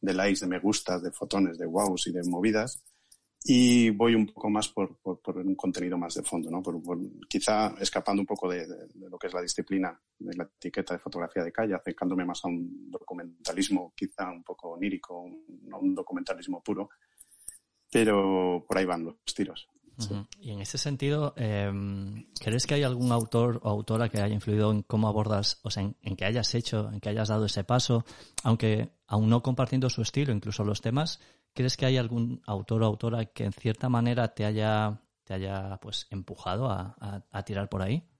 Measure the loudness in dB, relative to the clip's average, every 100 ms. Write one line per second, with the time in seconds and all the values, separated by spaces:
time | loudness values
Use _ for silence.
0 | 0 2 2 2 0 -2 0 0 0 -4
1 | -4 -8 -4 0 0 0 -2 0 2 0
2 | -2 -2 -2 2 2 2 0 -6 -18 _
3 | _ -20 _ _ 4 8 10 8 8 6
4 | 6 6 4 0 0 0 0 -2 -4 -4
5 | -6 -6 -4 -4 0 0 0 -2 -2 -2
6 | -4 -6 -4 -4 -4 -4 -4 -6 -4 -6
7 | -6 -10 -4 -2 2 4 2 0 -2 -2
8 | 0 0 0 -2 -2 -4 -6 -12 -14 -18
9 | -18 -10 -6 -6 -4 -4 -2 0 -2 -4
10 | _ _ -10 -8 -8 _ -8 -6 -4 -6
11 | -6 -6 -4 -4 -4 -2 -2 -2 -6 -4
12 | -2 0 -2 -4 -4 -4 -6 -10 -12 -14
13 | -12 -12 -12 -10 -8 -2 0 0 -2 -8
14 | -10 -6 -8 -8 -14 -14 -12 -6 -4 -4
15 | -8 -14 -14 -16 -20 -20 -16 -2 -2 0
16 | -4 -8 -6 -8 -6 -10 -6 -6 -6 _
17 | _ _ -20 _ -20 -20 _ _ _ 4
18 | 6 6 4 4 2 0 0 0 0 -2
19 | -4 -10 -10 -4 -4 -4 -18 _ -20 -8
20 | -6 -6 -8 -14 -10 -8 -8 -4 -4 -2
21 | 0 0 -2 -2 0 0 0 -2 -4 -4
22 | -6 -8 -10 -6 -2 -2 0 2 2 2
23 | 2 2 2 2 2 2 0 -2 0 0
24 | 2 2 0 0 2 4 4 4 2 2
25 | 2 2 2 2 0 -2 -4 -2 -4 -4
26 | -8 -2 0 0 0 0 0 -2 -2 -4
27 | -4 -2 0 2 2 0 2 2 4 2
28 | 0 -12 -14 -4 2 4 4 2 -2 _
29 | _ 2 6 6 4 0 2 2 0 0
30 | -2 0 0 0 -2 -2 0 0 0 0
31 | -2 -4 -14 _ _ -2 -2 2 2 2
32 | 2 0 0 -2 -4 -6 0 4 4 2
33 | -2 -2 -4 -2 -4 -2 -2 0 2 2
34 | 2 2 0 0 0 2 2 2 2 -2
35 | _ _ _ -6 -4 -4 -6 -10 -8 -10
36 | -8 -10 -10 -10 -4 -2 0 -2 -4 -10
37 | -10 -10 -10 -10 -6 -4 -4 -2 0 -2
38 | -4 _